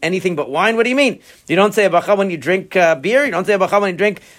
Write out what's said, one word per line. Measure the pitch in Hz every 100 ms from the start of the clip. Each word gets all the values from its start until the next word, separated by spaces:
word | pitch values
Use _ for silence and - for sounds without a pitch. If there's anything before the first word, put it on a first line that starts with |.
anything | 160 185 185 160
but | 127
wine? | 143 202 226
What |
do | 233
you | 262
mean? | 269 - - - -
You | 165
don't | 208 214
say | 196
a |
bracha | 170 170 202
when | 196
you | 165
drink, | 131 190 185 185
uh, | 170 160
beer? | 151 254
You | 285
don't | 175 185
say |
a | 202
bracha | 185 202
when | 202
you | 170
drink | 208 196 -